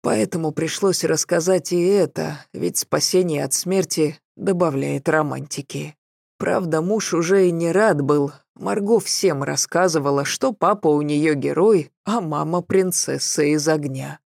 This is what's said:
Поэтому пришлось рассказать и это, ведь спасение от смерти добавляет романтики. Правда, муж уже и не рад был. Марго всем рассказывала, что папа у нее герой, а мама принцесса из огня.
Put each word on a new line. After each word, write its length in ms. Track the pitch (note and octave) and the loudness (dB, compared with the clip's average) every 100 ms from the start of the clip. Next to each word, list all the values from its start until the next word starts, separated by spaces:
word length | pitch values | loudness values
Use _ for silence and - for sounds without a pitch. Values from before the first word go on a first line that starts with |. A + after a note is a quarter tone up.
Поэтому 500 | - A3 G#3 E3+ D#3+ | 0 0 0 -2 -4
пришлось 520 | D3 D#3 - G3 E3+ | -4 -4 0 0 0
рассказать 680 | D#3+ D#3 - E3+ E3 F#3 - | 0 -2 0 0 2 0 0
и 100 | F3 | 0
это, 640 | F3 G3+ F3 - D#3 D3+ - | 2 2 2 -2 -6 -8 -12
ведь 240 | - - - | -6 -4 -4
спасение 680 | - D3 - F#3 F3+ D3 | -2 0 2 2 0 -2
от 80 | C#3 | -2
смерти 680 | - F3 F#3+ F#3 - D3+ - _ - | -4 0 -2 -2 0 -2 -2 _ -6
добавляет 720 | A#2 F3+ F3 C3+ C#3 C#3+ C#3 | -2 0 0 0 -2 -2 0
романтики. 880 | D#3 D3+ C3 C#3+ - C3+ C#3+ D3 - _ _ _ _ | 0 0 -4 -8 -12 -10 -10 -10 -14 _ _ _ _
Правда, 420 | - A3 F3 D#3+ | -2 -2 0 -2
муж 320 | E3+ A3 - | 0 -2 0
уже 360 | E3+ E3 G3 F#3 | -2 2 4 4
и 20 | |
не 200 | E3 E3+ | 2 0
рад 300 | F3 A3 D#3 | 2 2 2
был. 320 | C#3 D3 C#3+ - _ | 2 2 0 -6 _
Марго 440 | - F#3+ G3+ G3+ A3+ | -10 -4 -2 2 2
всем 440 | - - F#3+ C#3+ | 2 0 0 0
рассказывала, 840 | C#3 C#3+ - E3+ F#3 D#3+ C#3+ C#3 | -4 -4 -2 0 2 2 0 0
что 280 | C#3+ - C4 | -2 -2 -2
папа 360 | A3+ E3+ G#3 E3 | 0 0 2 2
у 140 | D3 | 2
нее 320 | D3 D3 D#3 | 2 0 2
герой, 560 | D3 C3+ C#3+ G3+ G3+ C#3+ _ | 0 -2 2 4 4 0 _
а 180 | - A#3 | -4 -2
мама 400 | E3+ D3 D3+ F3 | -2 -4 -2 -2
принцесса 800 | E3+ F#3+ F#3 F3 - C#3 - - | 0 0 2 -2 -4 -4 -4 0
из 260 | D3 D3+ D3 | 2 2 2
огня. 520 | D#3 C#3+ C3 C#3 D3 | 0 -2 -8 -10 -14